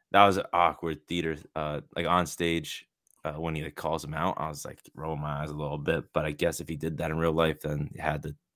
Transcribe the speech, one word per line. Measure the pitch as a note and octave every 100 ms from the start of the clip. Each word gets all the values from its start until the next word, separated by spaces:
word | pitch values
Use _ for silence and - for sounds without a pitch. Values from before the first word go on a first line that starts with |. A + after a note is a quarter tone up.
| _
that | G2 G2+
was | F#2+
an | -
awkward | F2 E2+ D#2+ E2 D2+ -
theater, | E2+ D#2+ D#2 - D#2
uh, | D2+ D2 - -
like, | E2+
on | F2 E2
stage, | - E2+ E2 D2+ - - _ _ _ D#2
uh, |
when | D2+ E2 D#2
he, |
like, | D2+ -
calls | D#2+ D#2
him | D2
out. | D2+ F2+ -
I | D#2
was, | D2 C#2+
like, | C#2+ - -
rolling | D#2 D2+
my | D2+ C#2+
eyes | D2+
a | D2
little | D2 D2+
bit, | D2 E2 -
but | - D2+
I |
guess | D2+ E2+ D#2+
if | E2+
he | D#2+
did | D#2+ D2+
that | E2
in | D#2+
real | E2
life, | D#2+ D#2+ D#2
then | D2 D2+ D2
you | -
had | D#2 D2+
to | D2 D2 _